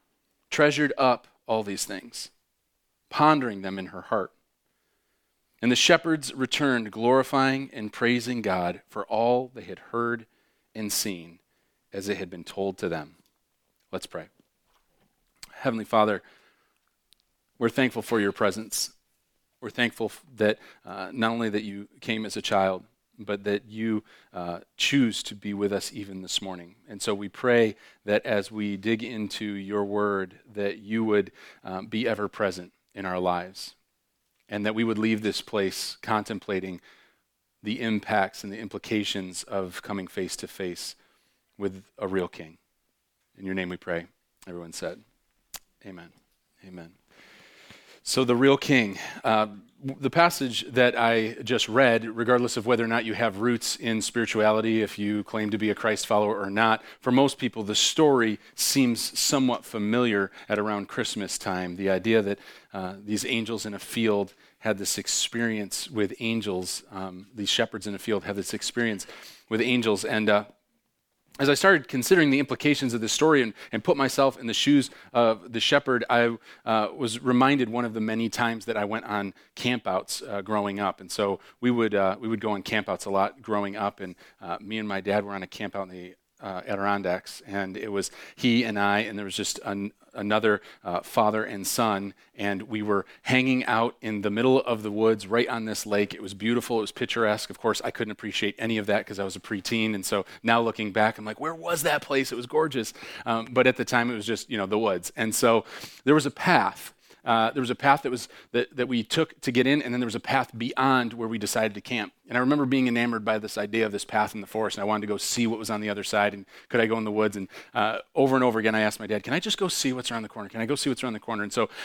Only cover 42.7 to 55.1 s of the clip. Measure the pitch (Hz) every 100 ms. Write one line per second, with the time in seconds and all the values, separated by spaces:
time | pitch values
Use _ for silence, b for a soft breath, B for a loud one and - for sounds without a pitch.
42.7 | _ _ _ _ _ _ - 95 95 90
43.7 | 90 - 85 85 _ _ _ 90 87 85
44.7 | - 85 - _ _ _ _ _ - _
45.7 | _ 101 90 82 _ _ _ _ _ 95
46.7 | 90 82 _ _ b b b b b b
47.7 | b b b - 135 123 120 135 139 -
48.7 | 131 104 95 B B 117 110 107 101 -
49.7 | _ 135 139 135 170 170 - 131 110 -
50.7 | 127 123 117 117 113 110 113 120 123 -
51.7 | 120 131 113 113 113 120 123 123 120 107
52.7 | 117 113 117 113 104 117 98 120 120 -
53.7 | - 117 113 - 120 113 110 107 110 113
54.7 | 113 104 - 104